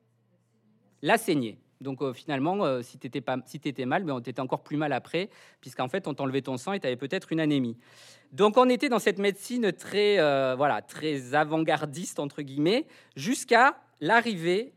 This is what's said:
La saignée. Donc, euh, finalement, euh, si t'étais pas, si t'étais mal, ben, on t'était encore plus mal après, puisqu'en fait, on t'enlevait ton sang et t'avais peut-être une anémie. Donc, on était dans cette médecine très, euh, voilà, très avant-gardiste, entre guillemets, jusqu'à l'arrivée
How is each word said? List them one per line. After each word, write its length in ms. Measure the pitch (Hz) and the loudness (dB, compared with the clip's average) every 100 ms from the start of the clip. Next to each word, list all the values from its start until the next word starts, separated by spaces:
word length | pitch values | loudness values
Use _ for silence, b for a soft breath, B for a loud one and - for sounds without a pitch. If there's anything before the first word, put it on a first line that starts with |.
| _ _ _ _ _ _ _ _ _ _ | _ _ _ _ _ _ _ _ _ _
La 160 | 151 226 | 0 0
saignée. 400 | 214 147 113 - _ _ | 2 -2 -2 -8 _ _
Donc, 220 | 131 131 | -10 -6
euh, 100 | 139 | -6
finalement, 500 | 120 - 135 156 202 | -6 -6 -2 0 0
euh, 200 | 160 127 | 0 -2
si 160 | 117 - | -6 -14
t'étais 240 | 135 139 | -10 -8
pas, 160 | 127 127 - | -4 -6 -8
si 120 | 151 | -10
t'étais 280 | 151 135 127 | -8 -6 -2
mal, 180 | 170 | -2
ben, 100 | 170 | -2
on 60 | 131 | -6
t'était 200 | 123 123 | -6 -8
encore 220 | 131 147 | -4 -6
plus 140 | - 147 | -4 -4
mal 160 | 151 | -2
après, 380 | 123 - 165 208 B B B | -2 -4 -6 -6 B B B
puisqu'en 260 | 135 - 127 | -14 -6 -4
fait, 180 | 196 160 | -4 -6
on 60 | |
t'enlevait 300 | 143 135 135 | -4 -2 -2
ton 160 | 135 127 | -2 -6
sang 160 | - | -4
et 60 | 196 | -4
t'avais 160 | 135 123 | -2 -4
peut-être 360 | 135 147 - | -4 -6 -4
une 80 | 160 | -2
anémie. 380 | 151 143 120 117 B B B B B | 2 0 0 -6 B B B B B
Donc, 260 | 135 214 226 | 2 4 6
on 100 | 254 | 6
était 220 | 247 285 | 4 2
dans 80 | 220 | 2
cette 200 | - 190 | 2 0
médecine 540 | 202 190 - 247 208 | 0 -2 -6 -2 0
très, 460 | 170 - 202 208 202 | -2 -4 0 4 4
euh, 360 | 151 139 131 131 | 4 4 2 2
voilà, 260 | 143 107 | 2 0
très 520 | - - 156 139 123 | -4 -8 -4 -4 0
avant-gardiste, 840 | 147 151 160 160 156 151 139 190 - | 0 2 0 2 0 -2 -8 -8 -6
entre 240 | 143 - | -6 -8
guillemets, 440 | 139 139 160 240 - B B 139 | -8 0 2 2 -2 B B -8
jusqu'à 640 | 165 285 - 226 269 - _ _ | -4 -4 4 6 6 2 _ _
l'arrivée 720 | 165 226 233 180 165 185 262 | 2 4 4 0 0 0 -2